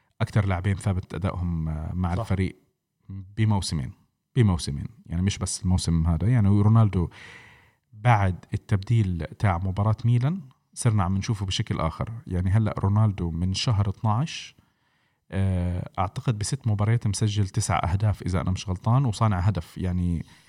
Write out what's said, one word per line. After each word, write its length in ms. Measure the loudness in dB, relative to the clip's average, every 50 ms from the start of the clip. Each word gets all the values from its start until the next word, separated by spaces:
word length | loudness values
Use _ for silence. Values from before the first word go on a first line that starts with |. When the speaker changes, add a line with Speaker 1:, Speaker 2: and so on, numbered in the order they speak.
| _ _ _ -6
Speaker 1:
أكتر 260 | -4 -2 0 0 0
لاعبين 300 | 2 0 0 0 0 -2
ثابت 380 | 0 -2 -2 -2 -2 -4 -6 -6
أدائهم، 540 | -4 -4 -4 -2 -2 -2 -2 -2 -2 -2 -2
آه، 220 | -4 -4 -6 -6 -4
مع 200 | -2 -2 0 0
Speaker 2:
صح. 60 | -2
Speaker 1:
الفريق 360 | -2 -2 -2 0 -2 -2 -4 _ _ _ _ _ _ _ _ _ _ -16
بموسمين، 840 | -16 -16 -16 -8 -2 0 2 2 2 2 0 -2 -4 -4 -4 -6 -10 _ _ _ _ _ _ _ 2
بموسمين، 500 | 4 4 4 4 2 0 -4 -6 -6 -8 -10 -14 -16 -12
يعني 160 | -6 -2 0
مش 160 | 0 0 0 -2
بس 240 | -4 -6 -6 -2
الموسم 440 | 0 2 2 2 2 2 2 2 2
هذا. 220 | 2 2 2 2 2
يعني 200 | 2 4 4 4
رونالدو 600 | 4 4 6 6 6 6 6 4 4 0 -2 -2 -4 -10 -20 -20 -20 -20 -20 -20 -20 -20 _ _ _ _ _ _
بعد 520 | -12 -2 2 2 4 4 4 0 -2 -4 -6 -8 -10
التبديل 680 | -8 -4 -2 -2 -2 0 2 2 2 2 2 0 -4 -6 -8 -4 0
تاع 200 | 0 0 2 0
مباراة 380 | -2 -2 -2 0 2 2 0 2 2
ميلان 360 | 2 2 2 2 0 -2 -4 -8 -14 -20 _ _ _ -6
صرنا 260 | -2 0 0 2 2
عم 140 | 0 0 0
نشوفه 300 | -2 -2 -2 -4 -4 -4
بشكل 340 | -4 -2 -2 -2 -4 -2 -2
آخر. 320 | -2 -2 -2 -4 -6 -8 -8 -10 -8
يعني 240 | -4 -2 -2 0 2
هلأ 240 | 2 2 2 0 0 0
رونالدو 520 | 0 2 4 4 4 2 2 0 -4 -4
من 240 | -2 -2 -2 -2 -2
شهر 340 | -2 -2 0 0 0 0 -2
اثناعش، 680 | -2 -2 -2 0 0 0 -2 -4 -6 -10 -16 -18 -20 _ _ _ _ _ _ _ _ _ _ _ _ _ _ -6
آه، 600 | -2 0 0 0 0 0 -2 -2 -4 -4 -6 -6 -4 -4
أعتقد 400 | -4 -4 -4 -4 -2 -2 -2 -2
بست 280 | -2 -4 -4 -4 -2
مباريات 400 | -2 0 0 2 2 2 2 0
مسجل 420 | -2 -2 0 0 0 0 0 -2 0
تسع 440 | -2 -2 0 0 0 0 0 0
أهداف 300 | 0 2 2 0 0 0
إذا 180 | -2 -2 -2 -2
أنا 100 | 0 -2
مش 180 | -2 -2 -4 -6
غلطان، 360 | -6 -4 0 2 2 2 2
وصانع 340 | 0 0 0 0 0 2 2
هدف، 400 | 0 0 0 -2 -4 -8 -8 -6
يعني 460 | -4 -2 -2 0 0 0 -2 -2 -4 -8 -16 -20 _